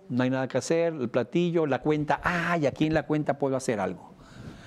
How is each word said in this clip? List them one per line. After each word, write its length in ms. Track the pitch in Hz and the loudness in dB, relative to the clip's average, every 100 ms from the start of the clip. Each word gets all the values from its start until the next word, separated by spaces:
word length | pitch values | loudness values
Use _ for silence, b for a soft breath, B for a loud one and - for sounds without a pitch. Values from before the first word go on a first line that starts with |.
| - | -6
no 120 | 123 | 0
hay 80 | 127 | 0
nada 180 | 131 131 | 0 -2
que 120 | 131 | -2
hacer, 340 | - 165 165 | 0 0 0
el 160 | 160 117 | -2 -2
platillo, 560 | 127 113 175 175 165 151 | -2 0 0 2 2 2
la 140 | 127 | 0
cuenta. 420 | 151 151 147 143 | 2 0 0 0
¡Ay, 440 | 165 175 170 175 147 | 0 0 0 0 0
aquí 180 | - 156 | 2 2
en 80 | |
la 140 | 156 139 | 2 0
cuenta 320 | 156 147 139 | -2 0 -2
puedo 160 | 135 131 | 0 0
hacer 240 | - 107 | 0 0
algo! 320 | 95 90 - - B B B B | -2 -4 -14 -20 B B B B